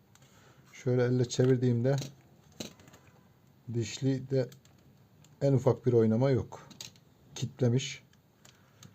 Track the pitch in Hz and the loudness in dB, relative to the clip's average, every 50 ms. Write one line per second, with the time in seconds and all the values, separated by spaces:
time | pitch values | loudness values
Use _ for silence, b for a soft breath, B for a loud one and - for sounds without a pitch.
0 | _ _ _ b b b b b b b b b b b - - - 127 123 127 | _ _ _ b b b b b b b b b b b -16 -8 -4 -2 0 0
1 | 123 123 127 123 123 120 - - 131 127 131 123 127 123 120 117 117 131 139 135 | 2 2 2 0 0 0 0 2 2 4 2 2 2 0 0 0 0 0 -2 -2
2 | - - - _ - _ _ _ _ - - - - - - B B B B B | -4 -8 -14 _ -20 _ _ _ _ -20 -18 -18 -18 -18 -18 B B B B B
3 | B B B B B B B _ _ _ _ _ _ - 113 117 113 - - - | B B B B B B B _ _ _ _ _ _ -8 -6 -6 -6 -6 -6 -4
4 | 135 131 135 127 131 127 135 131 123 - - - _ _ _ _ _ _ _ _ | -4 -2 -2 -4 -4 -4 -2 -2 -2 -4 -8 -18 _ _ _ _ _ _ _ _
5 | _ _ _ - - - - - 139 139 139 120 - 127 117 - - 127 120 117 | _ _ _ -20 -20 -20 -6 -2 0 2 2 4 2 2 0 0 2 2 4 4
6 | 113 110 110 113 131 139 131 110 92 - - - - - - - - - - - | 4 4 2 2 2 2 2 0 -2 -4 -10 -18 -20 -20 -20 -20 -20 -20 -20 -20
7 | _ _ _ _ - - - - - 120 - - 131 120 117 131 - - - - | _ _ _ _ -20 -18 -12 -10 -10 -8 -4 -2 0 0 0 0 -2 -4 -10 -14
8 | - _ _ _ _ _ _ _ B B B B B B B B B B | -18 _ _ _ _ _ _ _ B B B B B B B B B B